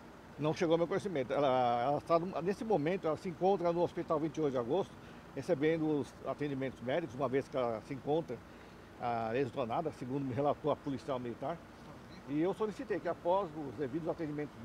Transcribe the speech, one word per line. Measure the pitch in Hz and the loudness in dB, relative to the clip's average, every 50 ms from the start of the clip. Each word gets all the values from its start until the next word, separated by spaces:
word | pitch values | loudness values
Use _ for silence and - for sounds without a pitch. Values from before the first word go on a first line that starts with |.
| - - - - - - - | -18 -20 -20 -20 -20 -14 -6
Não | - 143 151 151 | 0 0 2 2
chegou | - - 156 165 | 4 4 6 6
ao | |
meu | 165 170 | 6 4
conhecimento. | - 196 185 - 208 175 139 127 107 | 4 0 0 -2 0 0 0 0 2
Ela, | - 139 147 135 127 127 123 120 120 120 | 2 4 6 6 6 6 6 4 4 4
ela | 120 139 143 | 4 2 2
está, | 139 - - 165 165 165 190 - 139 165 | 2 2 4 4 4 4 2 -2 -2 0
nesse | 185 208 - 240 | -2 -2 0 2
momento, | 220 208 160 139 160 190 190 - | 2 4 4 4 2 0 2 0
ela | 160 151 | 0 0
se | - - 190 | 0 -2 -6
encontra | 160 123 175 190 202 175 170 180 | -2 2 4 4 4 4 4 2
no | 170 175 | 4 4
Hospital | 175 139 - 175 165 - 165 147 | 2 0 0 -2 0 0 2 2
vinte | 156 160 131 | 2 0 0
e | 160 | 2
oito | 156 143 | 2 2
de | 127 | 2
Agosto, | 127 120 117 151 190 190 - - - - - - - - - - | 2 2 2 2 0 0 -2 -6 -16 -16 -16 -16 -16 -16 -12 -10
recebendo | 139 135 - 170 135 151 156 165 165 156 156 151 143 | -4 0 0 2 4 4 4 4 4 4 2 2 2
os | 120 - - - - | 0 -2 -6 -8 -6
atendimentos | 135 131 - 143 151 139 131 135 131 101 - | -6 -4 -2 -2 -4 -2 -2 -4 -4 -6 -4
médicos, | 117 123 139 175 165 123 107 | -2 -2 0 0 -2 -4 -4
uma | 127 143 123 | -2 0 2
vez | 127 139 127 | 2 0 0
que | - - | 0 0
ela | 131 123 120 113 107 - | 0 0 0 0 -2 -4
se | - 143 | -8 -8
encontra, | 127 - 139 147 165 160 - 117 113 - - - - - - - - - - - - | -6 -2 0 0 0 0 -2 -6 -10 -10 -14 -18 -18 -18 -18 -18 -18 -18 -16 -10 -6
ah, | - 120 120 113 113 113 | -2 -2 0 0 0 0
lesionada, | 117 131 143 120 - 139 123 110 120 156 170 151 - | 2 2 0 0 0 -2 -2 -2 0 -2 -2 -2 -4
segundo | - 143 123 127 143 139 | -6 -6 -4 -4 -2 -2
me | 131 113 | -2 0
relatou | 135 143 143 127 - - 147 | 2 2 2 2 2 2 0
a | 131 | 0
policial | - - 147 135 120 - - 135 | 0 -2 -4 -6 -4 -4 -4 -4
militar. | 127 123 120 110 - 135 139 170 165 - - - - - - - - - - - - - | -4 -4 -6 -6 -6 -4 -6 -6 -6 -10 -16 -18 -18 -16 -16 -16 -16 -16 -16 -16 -14 -8
E | - 139 151 | -2 0 2
eu | 165 190 190 | 2 2 2
solicitei | - 220 214 190 - 269 214 202 160 | 0 -2 -2 -2 -4 -4 -4 -2 -2
que, | 143 | 0
após | 170 156 - - 170 180 196 202 160 151 | -2 -2 0 2 4 4 4 2 0 -4
os | 160 147 135 110 | -6 -8 -6 -4
devidos | 107 147 123 123 165 156 165 | -4 -4 -2 -2 -2 -2 -2
atendimentos | 156 - 165 147 151 147 147 - - 110 | -2 -2 -2 -4 -4 -4 -6 -6 -8 -10